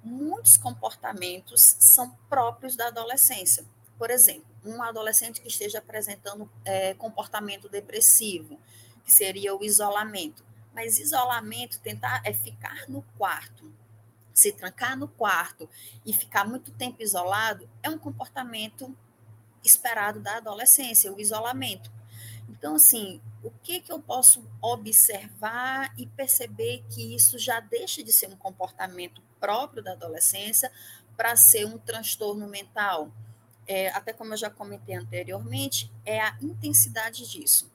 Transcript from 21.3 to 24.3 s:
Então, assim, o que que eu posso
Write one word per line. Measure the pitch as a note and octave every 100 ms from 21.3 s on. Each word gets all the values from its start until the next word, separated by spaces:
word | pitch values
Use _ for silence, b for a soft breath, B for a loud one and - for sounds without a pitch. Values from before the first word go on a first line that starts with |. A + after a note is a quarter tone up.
| G#3+ A#3 C4 B3+ F#3+ - - B B B B -
Então, | - D3 D#3
assim, | - A#3 G3 E3+ - -
o | A3+
que | - - F4
que | -
eu | D#4
posso | - B3 B3+